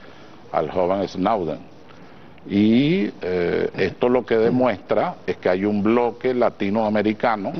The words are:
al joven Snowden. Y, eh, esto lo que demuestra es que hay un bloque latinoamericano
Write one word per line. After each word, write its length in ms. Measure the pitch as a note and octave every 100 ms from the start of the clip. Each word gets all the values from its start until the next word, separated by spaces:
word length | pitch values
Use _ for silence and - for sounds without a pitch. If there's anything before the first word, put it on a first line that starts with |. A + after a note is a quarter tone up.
| - - - - -
al 180 | D#2+ D#2
joven 360 | F#2 F2+ G2 F2
Snowden. 500 | F#2 F#2+ A2+ D#2+ C#2 - - - - - - - - -
Y, 640 | G2+ G#2+ A#2 C#3+ F#3 G3+ -
eh, 500 | F2+ F#2 E2+ F2 F2 -
esto 320 | F#2 - B2
lo 160 | B2
que 120 | A2 A2+
demuestra 800 | A2+ B2+ B2+ F#2+ - G#2+ E3 - -
es 100 | -
que 120 | F#2+
hay 160 | F#2
un 180 | G#2 G#2
bloque 500 | G#2 A#2 A#2+ A2 B2+
latinoamericano 1160 | B2 A2 - G2+ A2 G#2+ G#2+ G#2 G#2+ B2 G#2+ G2+ E3+